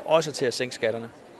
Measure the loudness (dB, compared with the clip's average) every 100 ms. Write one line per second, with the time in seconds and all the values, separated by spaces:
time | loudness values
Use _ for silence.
0 | 2 2 2 0 -2 0 -4 0 -2 -2
1 | -8 -16 -20